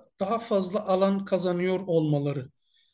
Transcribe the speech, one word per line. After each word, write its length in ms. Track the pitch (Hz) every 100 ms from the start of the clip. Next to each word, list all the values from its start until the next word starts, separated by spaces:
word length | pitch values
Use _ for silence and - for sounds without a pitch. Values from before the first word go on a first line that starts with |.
| - -
daha 200 | 190 226
fazla 480 | - 202 180 196 -
alan 380 | 185 196 196 196
kazanıyor 540 | 185 180 175 185 185 190
olmaları. 600 | 165 151 147 143 139 123 _ _ _ _